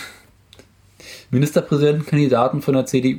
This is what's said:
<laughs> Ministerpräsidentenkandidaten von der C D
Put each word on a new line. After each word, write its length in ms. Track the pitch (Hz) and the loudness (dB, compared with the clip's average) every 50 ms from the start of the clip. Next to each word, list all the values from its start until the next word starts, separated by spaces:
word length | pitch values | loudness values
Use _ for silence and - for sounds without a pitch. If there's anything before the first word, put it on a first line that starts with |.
| - - - - _ _ _ _ _ _ _ - - _ _ _ _ _ _ - - - - - - - | -16 -18 -20 -20 _ _ _ _ _ _ _ -20 -20 _ _ _ _ _ _ -20 -20 -20 -20 -20 -8 -2
<laughs> 0 | |
Ministerpräsidentenkandidaten 1300 | - 123 143 151 - 175 - - 160 143 143 147 147 156 151 - - 147 147 135 123 117 120 131 - 147 - | 0 0 0 2 0 0 0 0 0 2 2 2 2 0 -2 -2 0 2 2 2 2 2 2 0 -2 -4 -2
von 100 | - 139 | 0 0
der 140 | 131 127 - | 0 0 0
C 140 | - 131 | -2 0
D 120 | 123 131 131 | 0 0 -2